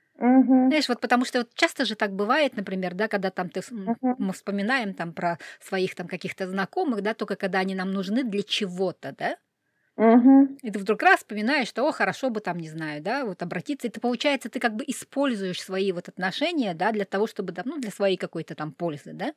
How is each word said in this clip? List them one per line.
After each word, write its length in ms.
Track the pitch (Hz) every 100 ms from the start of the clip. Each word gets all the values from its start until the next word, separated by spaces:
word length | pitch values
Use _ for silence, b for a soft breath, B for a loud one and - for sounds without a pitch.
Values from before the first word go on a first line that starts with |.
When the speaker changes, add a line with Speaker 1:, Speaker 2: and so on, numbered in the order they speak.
| _ -
Speaker 1:
Мгм. 520 | 240 262 233 262 262
Speaker 2:
Знаешь, 160 | 302 269
вот 140 | 240
потому 240 | 240 247 247
что 140 | 247
вот 100 | 233 -
часто 280 | 330 -
же 120 | 220 214
так 180 | 208
бывает, 420 | 196 208 294 277 -
например, 380 | 190 190 180
да, 140 | 180 220
когда 240 | 202 190
там 180 | 190 180
ты 120 | 190
с-, 80 | -
м, 240 | 226 190 233
Speaker 1:
Мгм. 180 | 254 247
Speaker 2:
мы 140 | 190
вспоминаем 600 | - - 202 202 269 202
там 200 | 185 170
про 260 | 170 175 170 B B
своих 360 | - 185 185 -
там 120 | 175
каких-то 400 | 185 185 - 185
знакомых, 540 | 196 185 359 330 202
да, 140 | 202 226
только 200 | 214 196
когда 240 | 190 190
они 140 | 190
нам 180 | 190 190
нужны 320 | 190 185 233
для 200 | 240 202
чего-то, 720 | - - 196 180 185 - 135 -
да? 220 | 208 339 _ _ _ _ _ -
Speaker 1:
Мгм. 600 | 226 240 254 269 269 -
Speaker 2:
И 80 | 226
ты 80 | 202
вдруг 220 | 196 208
раз 160 | 349 381
вспоминаешь, 500 | - 214 220 294 220
что, 180 | - 277
о, 40 |
хорошо 360 | - 190 - 262
бы 120 | 214
там, 160 | 185 170
не 100 | 156
знаю, 320 | 160 156 151
да, 220 | 175 277 233
вот 160 | 175
обратиться. 460 | 175 180 - 277 233
И 20 |
ты, 100 | -
получается, 480 | 247 240 294 277 247
ты 100 | 254
как 160 | 240 214
бы 80 | 277
используешь 720 | - - 269 277 208 190 175
свои 300 | - 190 196
вот 160 | 175 -
отношения, 640 | - 185 175 311 330 208
да, 180 | 165 202
для 140 | 214 190
того, 220 | 196 220
чтобы, 260 | - 185
да, 80 | 175 240
ну, 120 | 320
для 120 | 220
своей 260 | - 196 180
какой-то 380 | 185 165 - 156
там 180 | 156
пользы, 400 | - 170 143 -
да? 200 | 156 240